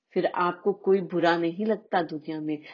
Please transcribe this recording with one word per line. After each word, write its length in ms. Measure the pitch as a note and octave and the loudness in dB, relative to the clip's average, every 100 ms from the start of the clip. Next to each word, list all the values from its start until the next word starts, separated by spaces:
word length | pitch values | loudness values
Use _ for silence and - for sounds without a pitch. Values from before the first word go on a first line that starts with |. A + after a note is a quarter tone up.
| _ | _
फिर 120 | F#3 E3+ | -2 0
आपको 480 | - F3 F3 G3+ | 0 0 0 -2
कोई 280 | F#3+ F#3+ G3 | 0 2 2
बुरा 360 | F3 F3+ E3+ E3+ | 2 0 2 2
नहीं 280 | E3+ E3+ G#3+ | 0 -2 -2
लगता 360 | G#3+ - F#3+ | -2 -2 -2
दुनिया 400 | D#3 D#3 D#3+ D#3 | -2 -6 -8 -8
में, 220 | D3+ D3+ - | -6 -6 -10